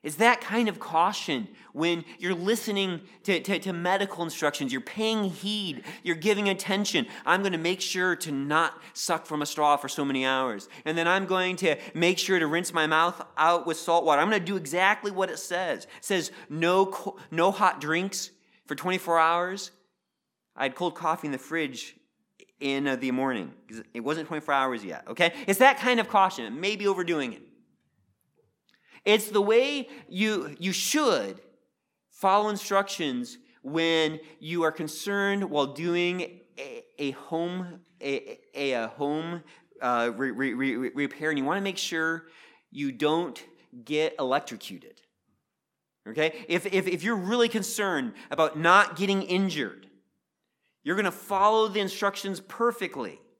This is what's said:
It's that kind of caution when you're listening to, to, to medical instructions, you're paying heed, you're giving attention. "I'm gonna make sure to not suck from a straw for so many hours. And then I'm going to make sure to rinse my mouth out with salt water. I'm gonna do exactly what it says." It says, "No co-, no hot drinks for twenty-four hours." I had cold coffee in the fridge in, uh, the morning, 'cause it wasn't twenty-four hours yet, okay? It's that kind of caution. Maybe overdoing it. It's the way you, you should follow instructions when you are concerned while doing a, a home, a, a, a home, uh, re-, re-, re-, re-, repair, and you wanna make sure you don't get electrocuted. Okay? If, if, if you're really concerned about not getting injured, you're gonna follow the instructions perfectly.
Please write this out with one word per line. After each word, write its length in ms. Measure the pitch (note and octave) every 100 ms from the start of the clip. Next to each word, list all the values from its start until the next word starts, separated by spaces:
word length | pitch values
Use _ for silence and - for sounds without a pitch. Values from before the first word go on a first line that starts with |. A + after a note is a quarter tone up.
It's 140 | - D3
that 240 | A#3 A#3+
kind 280 | - A3 A3+
of 120 | F3
caution 640 | - E3 F3+ G#3 - C3+ G#2 - -
when 300 | C#3 E3+ E3+ D#3+ -
you're 160 | F3
listening 680 | F3+ F#3 A#3 - G3+ F#3+ E3+ - -
to, 160 | - F3
to, 220 | F#3+ F#3
to 120 | F#3+
medical 520 | E3+ F3 G3 G3 E3
instructions, 480 | E3 - D3 C#3+ C3+
you're 80 | B2+
paying 500 | - - A3 A3 G3
heed, 540 | D#3 G3 G#3+ F#3+ B2+ - -
you're 140 | F3 D#3+
giving 320 | F#3 G#3 G3+
attention. 580 | F#3+ - F#3+ G#3 E3 A#2+ -
"I'm 200 | - F3+
gonna 120 | G3 E3+
make 240 | E3 F#3
sure 360 | - F#3 F#3 F3
to 160 | D#3+
not 500 | C#3 C#3+ D3+ D#3+ - -
suck 320 | - - D#3+ -
from 160 | D3+
a 40 | D3
straw 300 | - D3 C#3+
for 120 | C3+
so 160 | -
many 220 | C#3 C3+ C3
hours. 420 | C3 C3 G2+ - -
And 140 | D#3 E3
then 80 | E3+
I'm 180 | F#3+
going 300 | F#3 F#3 F#3 F#3
to 180 | F#3 C#3+ -
make 240 | D#3+ E3+ F#3
sure 220 | - F#3
to 80 | D#3
rinse 260 | E3 F3
my 140 | D#3+ D#3
mouth 360 | D#3 E3+ E3+ - -
out 280 | D#3+ E3+
with 120 | D3 D#3+
salt 280 | - E3+
water. 160 | D#3 C#3+
I'm 60 | F3+
gonna 180 | G#3+
do 120 | F3 G3
exactly 560 | D3+ E3+ F#3+ G#3 G#3
what 180 | F#3 F#3
it 80 | C#3
says." 460 | - F3 F3+ B2+
It 200 | - -
says, 280 | - F#3+ C#3+ - -
"No 380 | - E3 F#3 G3
co-, 300 | - - - -
no 220 | D#3+ F3+
hot 280 | G3 G3 -
drinks 520 | D3+ D#3+ F#3+ - - _ _ _ -
for 80 |
twenty-four 460 | C#3 E3+ F#3 E3+ E3
hours." 500 | D#3+ E3+ F3+ G3 - _ _ _ _ _ _ _ _ -
I 80 |
had 100 | C3+
cold 220 | C3 F3 -
coffee 320 | E3 D#3+ D3+
in 40 |
the 60 | C3
fridge 580 | - D#3+ D3 B2 - - _ _ _ _ - _
in, 300 | C#3 C#3 C#3
uh, 80 | C3
the 160 | C3
morning, 420 | B2+ C3+ A#2 D#2+ - _
'cause 140 | A2 -
it 60 | A#2+
wasn't 260 | A#2 D#3+ D3+
twenty-four 260 | D3+ D3
hours 320 | C#3 C3 A#2+
yet, 200 | G2+ D2+ -
okay? 260 | A#2 E3+ - A#3
It's 140 | G3
that 180 | C4 C4+
kind 220 | B3 A#3+
of 80 | G#3
caution. 520 | G#3 F#3 - A2+ C3
Maybe 280 | F#3+ G#3+ G3+
overdoing 460 | F#3 F3 E3 C3
it. 80 | G2 - _ _ _ _ _ _ _ _ _ _ _ _ _ _ -
It's 260 | - G#3 G#3+
the 120 | G#3
way 460 | G3+ A3+ C4+ C#4+ B3 - -
you, 460 | F3+ A3 G#3 D3 D3
you 100 | F3+
should 680 | F3+ - D4 C#4+ D#3 G2+ F#2+ - _ _ _ _ _ _
follow 420 | - F#3+ G3+ G#3+
instructions 840 | G3+ - G3 G3 - D3+ B2 A#2+ - _ _
when 580 | C3 D#3+ E3 E3 D#3 D#3 - -
you 240 | D3+ E3+
are 80 | D#3+
concerned 720 | D#3 D#3 - G3+ G3+ G3 G3 -
while 160 | D3 C3+
doing 760 | C#3 E3+ F3 F3 F#3 E3+ - _ -
a, 280 | C#3 A#2+ - -
a 100 | C#3+
home, 720 | C3 - D#3+ E3+ F3+ F3+ D#3+ _ _
a, 380 | C#3 C#3 - A2+ _
a, 180 | C3+ C#3
a 120 | B2 A2
home, 560 | A#2 C#3+ D#3 E3 E3+ - - _ -
uh, 320 | B2+ A#2+ A#2+
re-, 160 | A2+ C3
re-, 240 | A2 C3+
re-, 220 | A#2+ C3+ A#2
re-, 140 | B2+
repair, 360 | C#3 C#3+ - D#3
and 80 | D3+
you 40 |
wanna 160 | C3+ F#3+
make 180 | G3 F#3+
sure 500 | - E3 D#3+ E3 - - - _ _
you 220 | C#3 C#3+
don't 520 | B2 D3 D#3+ F3 - - _ _ B2
get 300 | A#2 D3+ D#3 -
electrocuted. 800 | C3 C#3 C#3 A2+ - F#2 - - _ _ _ _ _ _ _ _ _ _ G#2+
Okay? 380 | A#2 D#3 D#3+ -
If, 180 | E3+ F#3
if, 200 | F#3 F3+
if 160 | F3
you're 140 | F#3 A3
really 320 | F3+ A#3+ A#3
concerned 640 | A3+ F#3+ - G3+ D#3+ B2 - -
about 260 | C#3+ D#3 D3+
not 380 | E3 F#3 G3
getting 280 | D#3+ G3 G3
injured, 640 | F#3 F#3 F#3+ D3+ A2 C2+ - _ _ _ _ _ _ _ _ _
you're 100 | C#3+
gonna 160 | F#3 G3
follow 560 | - - G3 G3+ A3 A3
the 140 | G3
instructions 580 | G3 - G3+ G3 G3 F#3
perfectly. 800 | - - A#3 A3+ F3 C#3+ G#2+ C#2 _